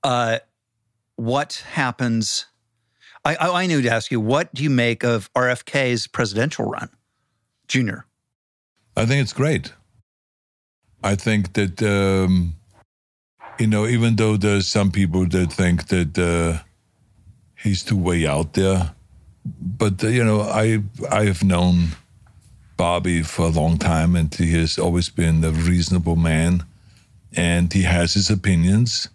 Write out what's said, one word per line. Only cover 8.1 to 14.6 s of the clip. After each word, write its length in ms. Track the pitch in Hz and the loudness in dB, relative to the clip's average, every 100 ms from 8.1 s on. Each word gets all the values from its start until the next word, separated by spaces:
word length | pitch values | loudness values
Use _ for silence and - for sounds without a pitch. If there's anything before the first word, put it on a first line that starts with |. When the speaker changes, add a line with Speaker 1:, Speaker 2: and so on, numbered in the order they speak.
| _ _ _ _ _ _ _ _ - | _ _ _ _ _ _ _ _ -2
Speaker 2:
I 80 | |
think 160 | 117 139 | 0 0
it's 100 | 127 | -2
great. 400 | - 143 117 - - _ _ _ _ _ _ _ _ _ _ _ _ | -2 -2 -2 -6 -18 _ _ _ _ _ _ _ _ _ _ _ _
I 120 | 101 98 | -2 -2
think 360 | - 107 90 | 0 0 0
that, 280 | - 98 85 | -2 -2 0
um, 720 | 107 101 98 95 95 92 85 80 _ _ _ _ _ _ _ _ - - | 0 2 2 2 2 2 0 -4 _ _ _ _ _ _ _ _ -20 -2
you 80 | 110 | 0
know, 200 | 107 107 | 2 0
even 300 | 120 117 110 | 2 2 2
though 200 | 110 107 | 2 2
there's 300 | 104 101 | 2 0